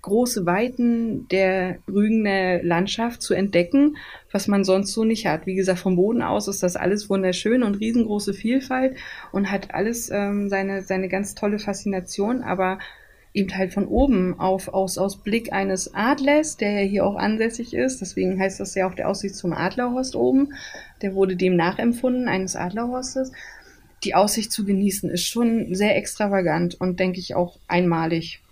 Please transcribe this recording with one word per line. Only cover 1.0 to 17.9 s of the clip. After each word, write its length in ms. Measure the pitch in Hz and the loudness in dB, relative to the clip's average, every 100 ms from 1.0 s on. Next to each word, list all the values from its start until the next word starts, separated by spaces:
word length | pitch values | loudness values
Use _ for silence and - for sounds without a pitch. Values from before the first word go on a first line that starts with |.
| 226 208 - | 0 -4 -2
der 520 | 185 190 190 185 - - | 2 2 2 -2 -4 -2
Rügener 760 | 202 214 220 208 196 185 175 | 2 4 4 2 2 2 2
Landschaft 580 | 170 170 196 - 233 233 | 2 2 2 -2 -4 -4
zu 120 | - | -2
entdecken, 640 | 180 196 175 175 277 294 294 - - _ | 0 2 2 4 4 4 2 -14 -20 _
was 160 | 196 196 | -2 2
man 160 | 202 | 2
sonst 300 | 190 185 196 | 4 2 2
so 100 | - | 0
nicht 240 | 220 226 202 | 0 0 0
hat. 180 | 156 190 | -2 -2
Wie 100 | 185 | 0
gesagt, 240 | 190 180 | 0 0
vom 180 | 190 180 | 2 4
Boden 240 | 196 240 | 4 2
aus 260 | - 214 208 | 0 0 -2
ist 160 | 202 | -2
das 140 | 180 180 | -2 0
alles 320 | - 208 208 | 0 0 0
wunderschön 540 | 196 185 180 208 247 | 0 0 0 2 2
und 120 | 220 202 | 2 0
riesengroße 580 | 220 233 214 208 202 | 0 2 2 0 -2
Vielfalt 600 | 196 220 262 - 262 262 262 - - - | -4 0 0 0 0 0 -2 -14 -16 -6
und 180 | 196 196 | -2 0
hat 220 | 202 196 | -2 -4
alles, 360 | - 202 240 - | -2 -2 -2 -4
ähm, 380 | 202 202 202 202 | -2 -2 -2 -2
seine, 360 | 196 196 196 | -2 -2 -4
seine 260 | 190 190 190 | -4 -4 -2
ganz 260 | 185 202 - | -2 -4 -4
tolle 240 | 208 208 | -2 -2
Faszination, 840 | 208 190 208 190 180 - 202 247 | -4 -4 -4 -4 -6 -4 -2 -2
aber 360 | - 185 185 190 - - - - _ 208 | -2 0 0 -2 -10 -20 -20 -20 _ -2
eben 200 | 190 185 | -2 0
halt 180 | 190 | -2
von 120 | 196 202 | 0 0
oben 540 | 226 277 208 185 170 | 4 4 4 2 0
auf, 300 | 180 190 - | 0 0 -2
aus, 280 | 196 190 - | -2 -2 0
aus 200 | 196 196 | -2 -2
Blick 360 | - 226 233 | -2 -2 -2
eines 400 | 190 196 190 - | -2 -2 -2 -4
Adlers, 640 | - 226 294 269 302 302 - | -2 0 2 4 4 2 -2
der 240 | 208 208 | -2 0
ja 60 | 196 | 0
hier 180 | 202 190 | 2 2
auch 120 | 202 | 2
ansässig 560 | 202 214 226 233 233 | 0 0 -2 -2 -6
ist. 280 | - 262 | -2 -2